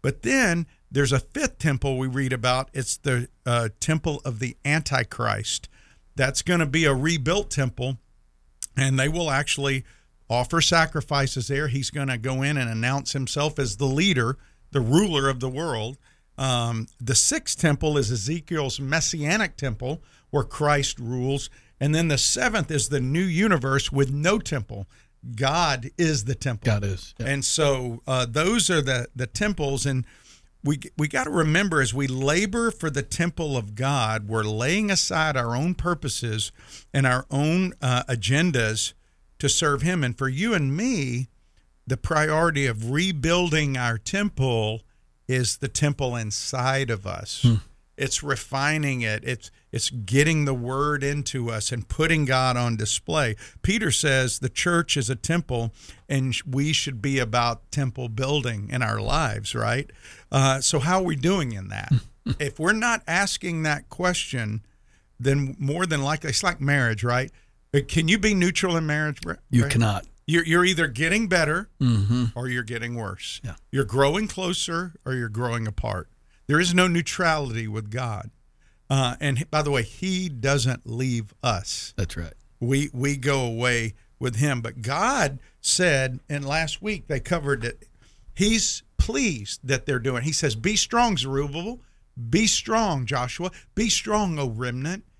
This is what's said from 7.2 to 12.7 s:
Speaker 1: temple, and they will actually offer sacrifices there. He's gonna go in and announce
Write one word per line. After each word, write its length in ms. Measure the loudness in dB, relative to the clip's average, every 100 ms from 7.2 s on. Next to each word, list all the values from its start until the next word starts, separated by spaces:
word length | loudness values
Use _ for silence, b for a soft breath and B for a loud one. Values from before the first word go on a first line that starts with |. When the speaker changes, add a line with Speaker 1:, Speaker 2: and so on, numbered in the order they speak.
| 0 0 -2
Speaker 1:
temple, 480 | -2 -2 -2 -6 -6 _ _ _ _ _ _ -6 0
and 220 | 2 2
they 80 | 2
will 240 | 0 0
actually 520 | 0 0 -2 0 -2 -4 b b _ _
offer 320 | 0 2 2
sacrifices 880 | 4 4 4 0 0 2 2 0 -2
there. 220 | -2 0
He's 200 | -2 -4
gonna 280 | -4 -4 -2
go 240 | -2 0
in 140 | 0 0
and 120 |
announce 440 | 0